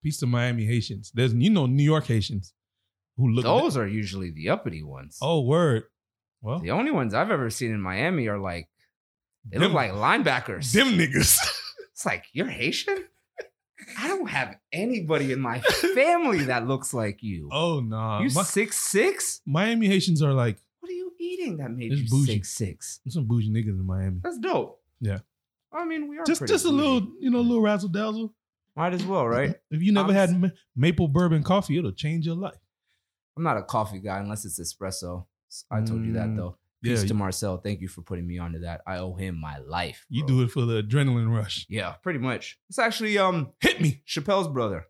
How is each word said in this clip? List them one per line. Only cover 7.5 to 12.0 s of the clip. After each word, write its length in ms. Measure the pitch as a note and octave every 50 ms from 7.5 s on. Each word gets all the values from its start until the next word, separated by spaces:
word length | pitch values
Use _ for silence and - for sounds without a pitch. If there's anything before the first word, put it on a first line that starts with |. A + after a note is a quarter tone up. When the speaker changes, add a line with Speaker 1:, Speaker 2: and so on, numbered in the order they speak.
Speaker 2:
seen 220 | G#2+ - C3 A#2 A2
in 80 | G#2
Miami 480 | G2 F#2 F#2 G2 B2 E3 F#3+ D#3+ B2 A2
are 100 | G#2 G2+
like, 300 | G2 F#2+ F2 F2 E2 _ _ _ _ _ _ _ _ _ _ _ _ _ _ _ _
they 140 | A#2+ F#2 A2
Speaker 1:
Them 140 | D#3+ G3 E3+
Speaker 2:
look 0 |
like 180 | D#3 C3 G#2
linebackers. 800 | F#2 G2+ G#2+ C3+ F#3+ A#3+ B3+ D3 C3+ B2 - - G#2 E2+ D3+ B2+ A2+
Speaker 1:
them 180 | G#3 C4+ C4+ A3+
niggas. 420 | F3 E3 D3 C3 - - - - - - - - - -
<laughs> 280 | - - - - _ _
Speaker 2:
It's 140 | -